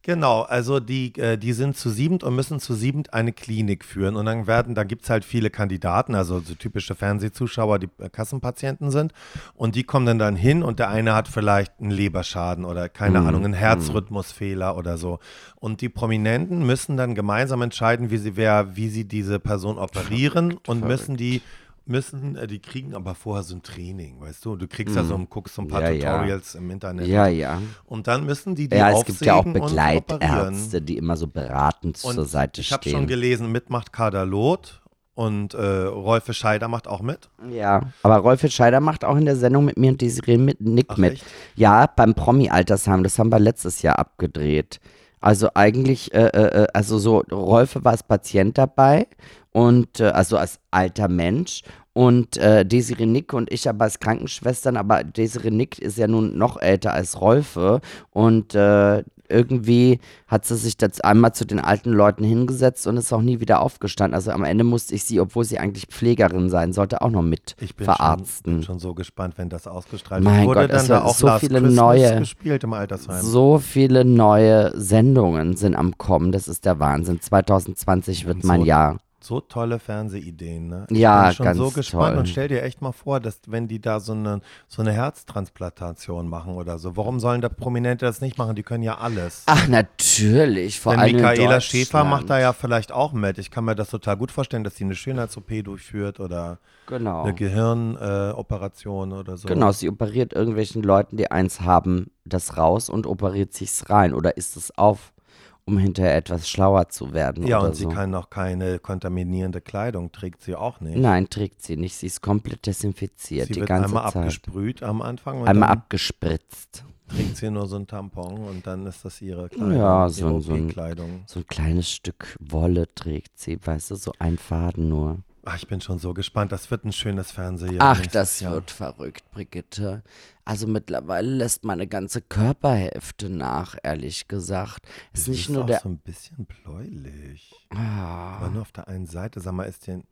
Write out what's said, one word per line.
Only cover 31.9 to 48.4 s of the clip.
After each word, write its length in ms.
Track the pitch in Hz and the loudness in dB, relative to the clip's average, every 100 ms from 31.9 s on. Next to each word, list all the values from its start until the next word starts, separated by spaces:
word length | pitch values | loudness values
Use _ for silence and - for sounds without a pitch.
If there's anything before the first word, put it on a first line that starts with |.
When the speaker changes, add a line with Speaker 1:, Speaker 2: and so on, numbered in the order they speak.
| - | -8
Speaker 1:
Und 120 | 127 | -8
Speaker 2:
zur 100 | 120 | -6
Seite 380 | 71 73 69 - | -4 -2 -4 -4
Speaker 1:
ich 100 | - | -6
hab 120 | 139 | -4
Speaker 2:
stehen. 100 | - | -2
Speaker 1:
schon 140 | 71 69 | -2 -2
gelesen, 440 | 127 123 120 113 | -2 0 -2 -2
mitmacht 400 | 117 _ 123 - | -6 _ -8 -8
Kader 340 | - 110 98 95 | -4 -2 -2 -4
Loth 560 | 98 127 180 - - _ _ _ | 0 0 -2 -6 -20 _ _ _
und, 420 | - 113 104 101 - | -6 -4 -4 -6 -4
äh, 60 | 101 95 | -2 -2
Rolfe 500 | 95 101 101 113 - | -4 -4 0 0 -2
Scheider 360 | 110 110 107 113 | -4 0 0 -2
macht 180 | 117 - | -8 -8
auch 140 | 98 | -8
mit. 280 | 113 165 _ _ 123 | -8 -10 _ _ -14
Speaker 2:
Ja, 300 | 117 101 98 131 - | -4 2 2 0 0
aber 140 | 104 110 | 4 6
Rolfe 300 | 104 131 151 | 6 4 2
Scheider 300 | - 120 127 | 4 6 6
macht 240 | 151 151 | 2 -2
auch 140 | - 143 | 0 2
in 80 | 151 | 2
der 100 | 135 | 2
Sendung 300 | 120 139 143 | 4 4 2
mit 100 | - | 4
mir 160 | 131 | 2
und 80 | 123 | 4
Desiree 380 | 120 123 - 117 | -2 -2 2 4
mit, 240 | 135 - | 4 0
Nick 240 | 107 117 139 | 2 2 2
Speaker 1:
Ach, 100 | 104 | 2
Speaker 2:
mit. 160 | 90 135 | 2 2
Speaker 1:
echt? 100 | - - - - | -14 -20 -18 4
Speaker 2:
Ja, 300 | 104 107 147 | 6 8 6
beim 300 | - 113 110 | 6 4 4
Promi-Altersheim, 880 | 78 131 127 90 90 98 - 92 | 4 4 4 2 2 2 4 2
das 160 | 92 - | 2 2
haben 100 | 113 | 4
wir 100 | 113 | 6
letztes 420 | 104 - 90 - | 4 2 -6 -2
Jahr 180 | 80 - | 0 2
abgedreht. 800 | 73 - 90 - 73 76 - - _ _ _ _ | -2 -4 -6 -2 0 0 0 -12 _ _ _ _
Also 300 | 101 101 110 | 2 4 4
eigentlich, 600 | - 107 123 131 127 - | 6 4 4 0 0 0
äh, 140 | 107 113 | 4 4
äh, 360 | - 107 98 | 6 4 4
äh, 40 | 107 | 2
also 240 | 101 104 110 | 2 0 2
so, 220 | 104 110 - | 4 4 2
Rolfe 540 | 98 92 113 131 - | -4 4 4 4 2
war 80 | 123 | 2
als 120 | 113 | 2
Patient 540 | - 104 - 98 | 0 -2 2 2